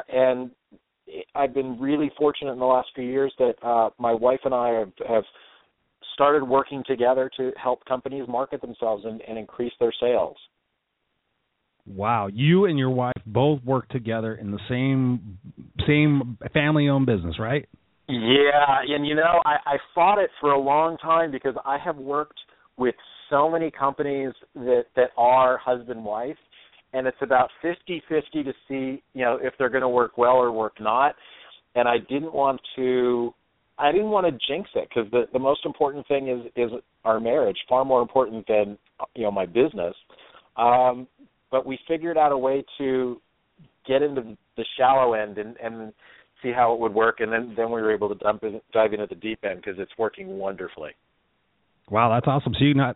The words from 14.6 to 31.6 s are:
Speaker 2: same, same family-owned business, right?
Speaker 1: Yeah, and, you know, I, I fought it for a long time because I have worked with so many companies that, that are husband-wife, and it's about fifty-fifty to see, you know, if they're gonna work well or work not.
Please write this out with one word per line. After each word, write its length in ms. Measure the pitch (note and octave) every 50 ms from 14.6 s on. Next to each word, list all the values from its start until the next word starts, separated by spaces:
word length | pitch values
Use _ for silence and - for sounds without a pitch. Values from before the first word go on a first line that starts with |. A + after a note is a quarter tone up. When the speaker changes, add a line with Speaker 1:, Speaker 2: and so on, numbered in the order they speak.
| - -
Speaker 2:
same, 680 | B2+ B2 C3 C3+ C3+ C3 B2+ B2 B2 A#2+ - G#2+ F#2 F#2+ - - - - - - - - -
same 500 | - D3 D3 D3+ D3+ C#3+ C#3 B2 B2 A2 - - - -
family-owned 520 | D#3 D3 D3+ D#3 D3+ C#3+ C#3+ C#3 C3+ C3+
business, 300 | B2 A2+ F#2 E2 E2+ E2 -
right? 280 | A2 A#2 C#3+ D3 - - _ _ _ _ _ _ _
Speaker 1:
Yeah, 760 | - C3 A#2+ A2 A#2+ C3 C#3 C#3+ C#3+ C#3+ D3 C#3+ C#3 C3+ C#3 B2+
and, 200 | C#3+ C#3+ D3 C#3+
you 80 | D3 D3+
know, 260 | D#3 D#3+ E3+ F3 E3+ E3
I, 100 | D3+ D3 C#3+ -
I 120 | D3 C#3+ C#3 - - -
fought 240 | F3 E3+ F#3+ G#3 G3+
it 100 | F#3 - - -
for 120 | D3+ C#3+
a 80 | C#3+ C#3
long 380 | C3+ C#3 C#3+ D3+ D#3+ E3 E3
time 340 | - - E3 E3 E3 E3 D#3
because 240 | C3+ B2+ - C3+ A#2+ B2+ -
I 120 | C3+ C#3
have 180 | D3 D#3+ F3 D#3
worked 440 | C#3+ C3+ C#3 C#3+ D3 D3+ - _ - - _ _ _ _ _ _
with 180 | - B2+ B2 - - - - - - - -
so 200 | C#3+ C#3+ D3 D#3+
many 220 | E3 E3 E3 D3
companies 600 | - - C3+ C3+ C3+ - D3 C#3+ C#3 C#3 C3+ C3 A#2+ _ _ _ -
that, 300 | D3 A#2+ B2+ B2 A#2+ A#2 - -
that 140 | B2+ B2 B2 -
are 400 | A#2+ A#2 B2 B2+ C3 B2+ B2+ B2+
husband-wife, 800 | - - C3 B2+ B2 A#2 B2 A#2+ A2+ A2 G#2 G#2+ A2 B2 C#3 D#3 - _ _ _ - - _ _ _ _ _ -
and 140 | C3 C3
it's 100 | B2+ - -
about 280 | C#3 B2 C3 B2+ B2+ - - -
fifty-fifty 840 | - E3+ F3 - _ - F3 D#3+ - - D#3+ D3+ - - - D#3 C#3
to 80 | C3+ - _ _
see, 340 | - C3+ C3+ C3 C3 C3+ - - _ -
you 100 | C3 B2
know, 160 | A#2 B2 -
if 120 | C3+ B2+ -
they're 120 | - C3 A#2+
gonna 180 | A#2+ C3 C3
work 300 | B2+ B2 B2 A#2+ G#2+ -
well 180 | A#2+ A#2+ B2 B2+
or 160 | B2+ B2 A#2+
work 220 | A2+ A2 A2 G#2 - -
not. 340 | G#2+ G#2+ A2+ B2+ C#3 B3 - - - - - - - - - _